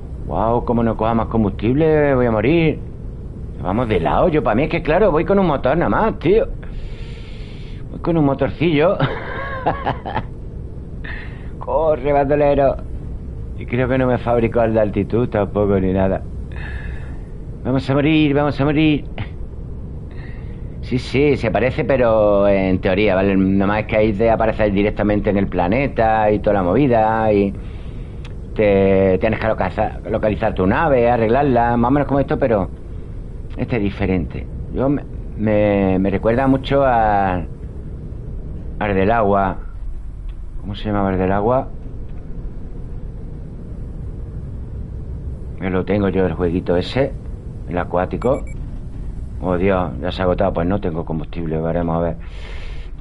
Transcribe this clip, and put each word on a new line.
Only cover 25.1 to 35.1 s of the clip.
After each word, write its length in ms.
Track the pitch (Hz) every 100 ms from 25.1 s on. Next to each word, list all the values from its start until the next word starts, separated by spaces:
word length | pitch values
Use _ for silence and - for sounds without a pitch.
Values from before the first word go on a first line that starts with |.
| 101 104
en 80 | 98
el 100 | 98
planeta 800 | 90 87 120 143 - 110 110 107
y 80 | 104
toda 160 | 107
la 80 | 101
movida 680 | 87 110 143 113 107 110 110
y 220 | 104 101 101 - - - - - - - - -
te 640 | - 104 98 98 98 98 92
tienes 200 | 110 107
que 80 | 110
localizar, 540 | 104 95 107 104 - -
localizar 440 | - 110 98 110
tu 140 | 92 92
nave, 420 | 131 165 127 117
arreglarla, 680 | 120 110 127 147 120 117 117
más 120 | 120
o 20 |
menos 160 | 143 135
como 120 | 139
esto, 180 | 135 151
pero 320 | 135 107 85 - - - - - - - - -
este 200 | - 120
es 40 |
diferente. 640 | 101 - 98 92 - - - 76 -
Yo 160 | 98 135
me, 140 | 147 -